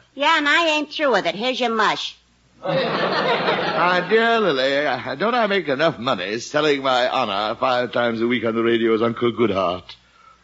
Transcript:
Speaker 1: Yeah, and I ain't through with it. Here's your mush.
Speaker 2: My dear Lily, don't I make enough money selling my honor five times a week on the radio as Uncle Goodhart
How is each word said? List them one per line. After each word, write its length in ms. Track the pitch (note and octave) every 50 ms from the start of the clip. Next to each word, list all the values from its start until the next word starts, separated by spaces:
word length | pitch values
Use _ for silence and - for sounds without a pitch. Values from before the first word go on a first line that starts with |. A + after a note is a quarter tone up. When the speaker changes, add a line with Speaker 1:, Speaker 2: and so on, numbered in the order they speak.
| - _ _
Speaker 1:
Yeah, 220 | - C#4 D4+ E4
and 100 | D#4+ D4
I 200 | C#4+ D4 E4 F4 D#4+
ain't 240 | D4+ D4+ D4 D4 -
through 200 | - D#4 C#4 A#3+
with 120 | F#3+ -
it. 80 | E3+ E3
Here's 240 | F#3+ A3 B3+ C4 A3+
your 120 | B3 A#3+
mush. 460 | B3+ A3 G#3+ F#3 D3+ - - - - - _ _ _ _ _ _ _ _ -
Speaker 2:
My 1400 | - - - - - - - - - - - - B4+ A#4+ - - - - - - - - D#3 E3 F3 F3+ F3+ F3 E3+
dear 300 | G#3 A3+ A3+ A#3 A#3 A3+
Lily, 440 | A3 F#3 D3 C3 B2+ C3+ C#3 C#3 D3+ D3 B2 B2+ A2 B2+ B2+ C#3
don't 160 | F3 G#3+ A#3
I 120 | B3 A3+
make 220 | G#3 G3 G3 E3 C#3+
enough 300 | C#3 C3 D3+ E3 C#3 -
money 400 | A2+ C3 B2+ G2 F2+ F#2+ G#2+ A#2+
selling 440 | A#2 - - D3 D3+ D#3 C#3+ C#3 C3+
my 260 | C3+ B2+ B2 A#2+ B2
honor 460 | - C3 B2+ G#2+ G2 G2 G#2+ G#2+ A2
five 380 | G#2 B2+ C3 B2+ B2 B2 A#2 -
times 280 | B2+ A#2+ A#2+ A#2 A2+
a 60 | A2+
week 180 | A#2+ B2 B2 A#2
on 100 | A#2 A2+
the 80 | A2+ A2+
radio 300 | A#2 A#2 A#2 A2+ A2+ A2+
as 60 | G#2+ A2+
Uncle 300 | A#2 A#2 - - A#2+ A2+
Goodhart 640 | G#2+ A#2 G#2+ G2 F#2+ F#2+ F2 F2 F2+ F2+ - - - _ _ _ _ _ - - _